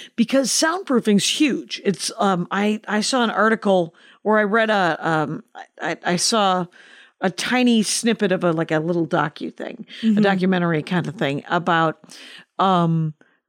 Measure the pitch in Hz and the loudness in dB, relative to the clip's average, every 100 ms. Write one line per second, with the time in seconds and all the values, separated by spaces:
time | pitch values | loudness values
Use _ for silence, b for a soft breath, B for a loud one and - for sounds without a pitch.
0 | B _ 226 269 262 - 320 359 392 240 | B _ -2 0 0 0 0 -2 0 0
1 | - 202 - - 302 180 226 - - - | 2 2 2 0 0 0 -6 -6 -4 -4
2 | - - 202 180 175 190 208 214 - 208 | -6 -2 0 0 -2 -2 -2 -2 -4 -4
3 | 208 262 226 185 214 220 202 190 165 b | -2 0 0 0 0 2 2 2 0 b
4 | b b 196 214 208 226 220 208 175 156 | b b 0 0 2 0 2 2 0 0
5 | 160 160 147 160 - - - - 170 165 | -2 0 -2 -6 -12 -20 -20 -10 -8 -4
6 | - 175 - 226 196 185 175 B B B | -2 -2 0 2 2 0 -2 B B B
7 | B B 185 - - 247 247 226 202 - | B B -6 -4 -2 2 4 4 2 0
8 | 233 220 202 180 170 165 160 160 160 175 | 0 0 0 2 0 0 0 0 0 -2
9 | 160 170 151 - - - - - - B | 0 0 -2 -6 -12 -10 -12 -12 -16 B
10 | 226 208 202 190 185 180 170 156 - 180 | 0 4 2 2 2 2 2 0 0 -2
11 | 151 - 143 139 - 175 180 165 160 - | -2 -4 -4 -4 -4 -4 0 2 0 -2
12 | - B B B B - 190 180 170 165 | -18 B B B B 0 2 4 2 2
13 | 160 - b b | -2 -6 b b